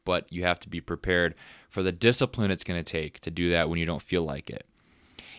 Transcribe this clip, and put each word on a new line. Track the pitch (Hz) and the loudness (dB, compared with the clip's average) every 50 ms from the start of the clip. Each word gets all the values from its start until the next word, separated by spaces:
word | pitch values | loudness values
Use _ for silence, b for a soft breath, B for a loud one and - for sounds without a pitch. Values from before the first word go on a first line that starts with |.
| - | -2
but | 92 90 85 - - | 0 0 0 -2 -4
you | 85 87 87 | -6 -2 0
have | 87 87 - | 0 0 0
to | - 90 | -2 -8
be | 87 85 | -8 -8
prepared | - - 85 80 - 92 90 87 87 82 80 B B B B B B B | -6 -6 -8 -4 0 2 4 4 4 2 0 B B B B B B B
for | - 104 92 | -6 -2 -2
the | 92 | -2
discipline | 87 87 113 117 123 - 135 127 - 120 107 98 | 0 4 4 4 4 4 2 -2 0 0 0 2
it's | 95 - - | 0 0 -2
gonna | - 90 85 | -4 -4 -4
take | 82 - - 82 78 76 - - | -4 -2 -4 -4 -4 -4 -8 -10
to | - - | -10 -8
do | 82 87 87 87 | -4 0 2 4
that | 87 85 80 78 | 4 4 4 2
when | 85 85 | 2 0
you | 82 | 0
don't | 82 82 73 | 0 -2 -4
feel | - - 90 90 82 | -4 0 0 0 0
like | 73 69 69 - - | 0 -4 -8 -8 -10
it. | 55 - - _ _ B B B B B B B B B B B B | -12 -12 -12 _ _ B B B B B B B B B B B B